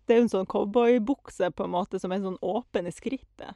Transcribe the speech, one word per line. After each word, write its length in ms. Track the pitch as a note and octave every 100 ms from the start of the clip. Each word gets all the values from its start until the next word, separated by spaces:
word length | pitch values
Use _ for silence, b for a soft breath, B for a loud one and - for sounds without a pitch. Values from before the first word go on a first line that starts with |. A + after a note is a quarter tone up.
| -
det 80 | A#3
er 40 |
jo 40 |
en 100 | A#3
sånn 140 | F#3+ F#3+
cowboybukse 1040 | G#3 G#3 A#3+ A#3 B3 G#3 C#4+ - - F3+
på 100 | -
en 80 | F3+
måte, 280 | F3+ G3 F#3+
som 120 | F#3
er 80 | F#3
sånn 200 | F#3+ F#3
åpen 460 | F#3 A3+ - G#3+ F3
i 40 |
skrittet. 600 | - - C4 - - -